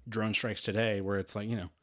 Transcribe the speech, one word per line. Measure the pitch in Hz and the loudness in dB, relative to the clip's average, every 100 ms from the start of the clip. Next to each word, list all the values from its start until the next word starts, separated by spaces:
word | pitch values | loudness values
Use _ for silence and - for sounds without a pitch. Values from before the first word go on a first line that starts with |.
| - | -6
drone | 113 110 | 0 2
strikes | 107 120 104 | 2 0 -2
today | - 104 113 101 | 0 2 2 2
where | 98 101 | 2 0
it's | 95 107 | 0 -4
like, | 104 | -2
you | 113 | -4
know, | 95 - | -4 -12